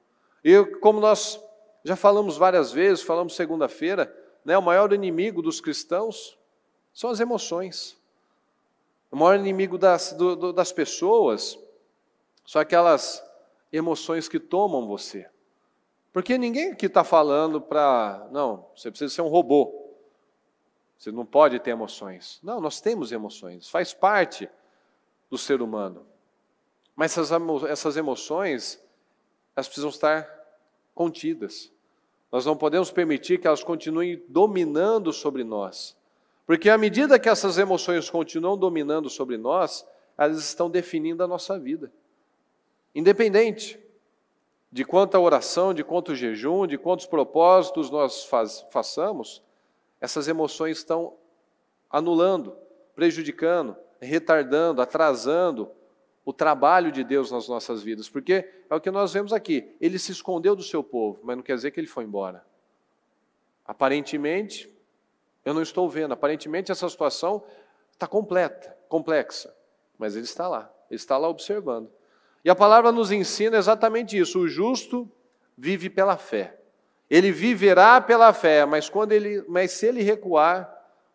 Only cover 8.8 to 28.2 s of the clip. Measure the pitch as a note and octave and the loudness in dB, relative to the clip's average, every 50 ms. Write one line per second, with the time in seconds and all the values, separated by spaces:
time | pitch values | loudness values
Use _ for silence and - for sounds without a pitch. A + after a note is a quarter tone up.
8.8 | _ _ _ _ _ - C3 C#3 D#3+ F3+ G3 G3+ G3 G3 F#3+ F#3+ G3 F3+ F#3 F3 | _ _ _ _ _ -10 -2 2 4 4 4 4 2 -2 -2 -2 -4 -4 -2 2
9.8 | F#3 F#3 F3 E3+ - - C#3+ D#3+ F3 F3+ F3 D#3+ F3 F3+ E3+ F3+ E3+ - - E3 | 2 4 4 2 0 -6 -4 -2 -2 0 0 -2 -4 -4 -2 -2 -2 -2 -2 -6
10.8 | C#3+ - - - E3+ F#3+ A3+ A3+ F#3+ B2+ G#2+ G#2 - - - - - - _ _ | -6 -6 -4 -4 0 2 2 4 2 2 0 -2 -6 -10 -14 -16 -20 -20 _ _
11.8 | _ _ _ _ _ _ _ _ _ _ _ _ _ - - D3+ D3+ D3+ F3+ E3+ | _ _ _ _ _ _ _ _ _ _ _ _ _ -4 -2 -2 0 2 4 4
12.8 | F3 E3+ D3+ C3+ - - - - - - - - _ _ _ _ _ _ - D#3 | 6 6 4 2 0 -4 -10 -12 -14 -20 -20 -20 _ _ _ _ _ _ -6 -4
13.8 | D#3+ E3+ D#3 - - - E3 E3 D#3 - - D#3 - - F3 F#3 G#3 G3 D#3+ C3 | -2 -2 -4 -4 -4 -6 -6 -6 -6 -6 -6 -6 -6 -2 0 0 0 0 0 -2
14.8 | A#2 G#2 G2+ G2 - - - G2 F2+ - _ _ _ _ _ _ _ _ _ _ | -4 -4 -8 -10 -10 -12 -14 -14 -16 -16 _ _ _ _ _ _ _ _ _ _
15.8 | _ _ _ _ _ _ - F#3 F#3 - B3+ B3+ A#3+ A#3 A#3 C#4+ E4 F#4+ - - | _ _ _ _ _ _ -6 -6 -2 0 0 0 0 -2 -2 -4 -4 -6 -6 -4
16.8 | G#3 F#3 - F#3+ D#3+ - E3+ E3 D3+ D3 C#3 D3+ D#3+ D#3+ D3+ D3+ D#3 - C#3+ D3+ | -4 0 2 2 2 4 4 4 4 4 2 0 0 0 -2 -4 -6 -2 -2 0
17.8 | D3 C#3 B2+ A#2+ A2 G#2 G2 G2 G#2+ - B2+ C#3+ C#3+ A#2+ G#2 F2+ - - _ - | 2 2 2 2 0 -2 -6 -10 -14 -10 -6 -4 -4 -4 -6 -8 -12 -20 _ -16
18.8 | - A#2 G2+ - D3 C3+ - - E3+ D#3 D#3+ F3 D#3 A#2+ D3 D3 B2 - - - | -16 -14 -10 -8 -8 -8 -4 -4 -2 2 2 2 4 6 4 4 4 2 -2 -16
19.8 | - - - _ _ _ _ _ _ _ _ _ _ _ _ _ _ _ _ _ | -18 -20 -20 _ _ _ _ _ _ _ _ _ _ _ _ _ _ _ _ _
20.8 | _ _ _ _ - A2 A2 A#2+ A#2 G#2+ - C#3+ D3+ C#3+ B2 A#2+ - B2+ A#2 A2+ | _ _ _ _ -14 -12 -10 -10 -6 0 4 6 6 6 4 0 -4 -4 -6 -6
21.8 | A2 G#2 - - G#2 F#2+ F#2 F2+ - - - - - F#3+ B3 A3+ D#3+ D3 - - | -6 -10 -12 -14 -14 -14 -14 -16 -18 -20 -20 -18 -12 -10 -8 -6 -6 -8 -8 -6
22.8 | - G#3+ A#3 G3 C3+ A2 A#2+ A2 G#2+ G2 - - F#2+ F2+ F2+ F2 - - - E3+ | -4 -4 -4 -4 -6 -8 -8 -10 -10 -12 -14 -16 -18 -18 -18 -18 -14 -6 -4 -4
23.8 | F3+ - - - F#3+ G3 G#3+ G3 E3+ - - - G2 - _ _ _ _ _ _ | -4 -4 -6 -2 0 0 2 2 0 0 -4 -12 -16 -16 _ _ _ _ _ _
24.8 | _ _ _ _ _ _ _ _ _ - C3 A#2+ - - C#3 B2 A#2+ A2+ A2 G#2 | _ _ _ _ _ _ _ _ _ -12 -12 -8 -4 -2 -2 -2 -2 -4 -6 -6
25.8 | G2+ F#2+ F2+ - - _ _ _ _ _ _ _ _ _ _ _ _ _ _ _ | -8 -8 -10 -14 -20 _ _ _ _ _ _ _ _ _ _ _ _ _ _ _
26.8 | _ _ _ - D#3 D#3+ - E3+ D#3+ C#3 E3 E3+ E3+ E3 D#3 C3+ D3+ D3 D3+ - | _ _ _ -4 -2 -2 -2 -2 -2 0 0 -2 0 -2 -4 -4 -4 -4 -6 -4
27.8 | - D#3 C#3 D#3+ D#3 C#3 B2+ - | -4 -4 -4 -4 -4 -4 -4 -6